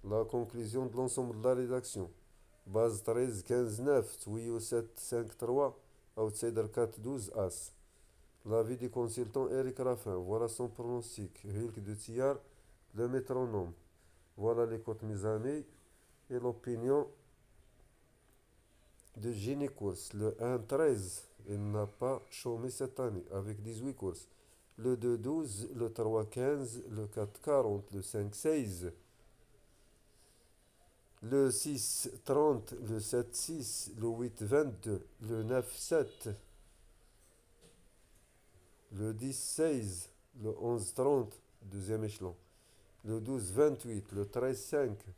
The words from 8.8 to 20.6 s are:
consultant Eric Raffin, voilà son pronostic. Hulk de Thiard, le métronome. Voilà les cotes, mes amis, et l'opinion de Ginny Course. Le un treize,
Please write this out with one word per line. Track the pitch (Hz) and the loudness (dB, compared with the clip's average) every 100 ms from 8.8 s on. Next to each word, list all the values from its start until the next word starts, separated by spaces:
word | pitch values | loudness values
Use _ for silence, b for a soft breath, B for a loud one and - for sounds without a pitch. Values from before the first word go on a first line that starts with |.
| 123 | -2
consultant | 123 117 113 117 139 131 | 0 0 0 -2 0 2
Eric | 131 131 127 | 2 0 0
Raffin, | 127 123 - 92 | 0 0 -2 -2
voilà | 90 107 117 | 0 0 0
son | - 123 | -2 -6
pronostic. | 107 120 123 117 - 98 - 101 | -4 -4 -4 -4 -8 -8 -8 -6
Hulk | 101 117 107 | -4 -4 -4
de | 101 | -8
Thiard, | 104 - 117 131 139 - b b b b 101 | -8 -4 2 2 2 -6 b b b b -2
le | 120 | 0
métronome. | 131 - 127 123 104 87 87 - b b b b - | 0 0 0 2 0 -2 -6 -18 b b b b -2
Voilà | 107 117 117 | 2 4 4
les | 113 | 2
cotes, | 113 110 | -4 -4
mes | 110 104 104 | -2 -2 0
amis, | 110 123 151 143 b b b b b _ | 0 0 -2 -6 b b b b b _
et | 123 | -2
l'opinion | 123 117 - 117 120 143 135 - - _ _ - - - - _ _ _ _ _ _ _ _ _ _ _ - - | 0 -2 -4 -2 4 4 4 -8 -20 _ _ -20 -20 -20 -20 _ _ _ _ _ _ _ _ _ _ _ -20 -8
de | 107 | -4
Ginny | 113 107 139 139 | -2 -2 0 -2
Course. | - 101 87 - | -2 -4 -4 -8
Le | 101 107 - | -2 -2 0
un | 117 | 0
treize, | 127 | 0